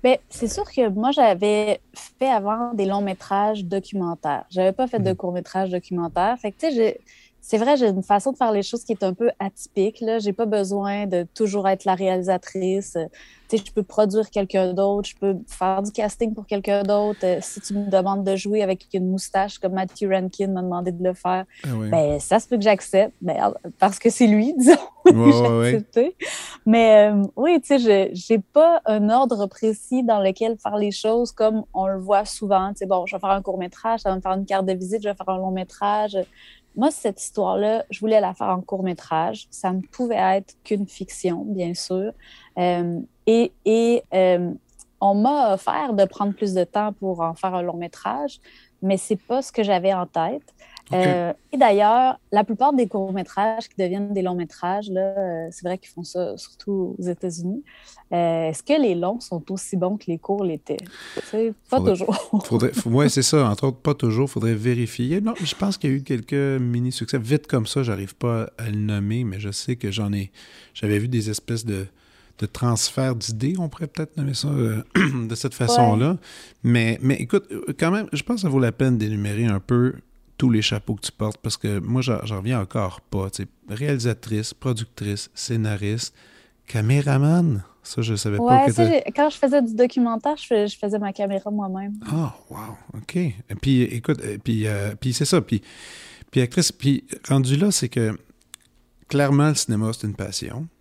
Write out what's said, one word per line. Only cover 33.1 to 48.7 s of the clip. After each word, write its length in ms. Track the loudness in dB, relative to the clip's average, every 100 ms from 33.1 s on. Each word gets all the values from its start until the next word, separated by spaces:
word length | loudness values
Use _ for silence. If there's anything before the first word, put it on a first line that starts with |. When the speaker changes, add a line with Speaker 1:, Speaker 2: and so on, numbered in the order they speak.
| -6
Speaker 1:
vais 40 |
faire 100 | -2
un 120 | -2
court-métrage, 580 | -2 -6 -6 -6 -4 -2
ça 80 | -2
va 60 | -4
me 40 |
faire 120 | -2
une 140 | -4 -2
carte 180 | -2
de 100 | 0
visite, 280 | -4 -4 -4
je 60 | -4
vais 60 | -6
faire 120 | -6
un 100 | -4
long-métrage. 800 | -4 -6 -8 -4 -2 0 -2 -4 -6 _ -20 -20 _
Moi, 160 | -2 -2
cette 300 | 0 -6 -6
histoire-là, 640 | -8 -4 -2 0 0 -2 -4
je 100 | -6
voulais 180 | 2 2
la 140 | 2
faire 160 | -2 -2
en 140 | -2
court-métrage. 840 | -4 -4 -4 -6 -4 -2 -2 -6 -14
Ça 240 | -6 -4
ne 80 | -4
pouvait 340 | -6 -6 -2 0
être 380 | 2 0 -2 _
qu'une 220 | -6 -4 -4
fiction, 580 | -8 -14 -6 -4 -4 -4
bien 280 | -4 -4
sûr. 380 | -6 -4 -4 -4 -10 -20 -20 -12 -2
Euh, 400 | 0 0 -2 -4 -8 _ 2
et, 260 | 4 2 _ 0
et, 360 | 2 4 2 0
euh, 380 | 2 4 4 0 -6 _ _ -20 _
on 140 | 2
m'a 380 | 4 2 4 2
offert 400 | 2 -2 -2 -2
de 120 | 2 2
prendre 260 | 2 -4
plus 220 | -2 -2
de 100 | 0
temps 300 | 0 0 -2
pour 260 | -4 -6 -2
en 140 | -4
faire 200 | -2 -4
un 80 | -2
long-métrage, 800 | -4 -6 -10 -8 -6 -4 -6 -10 -20 -20 _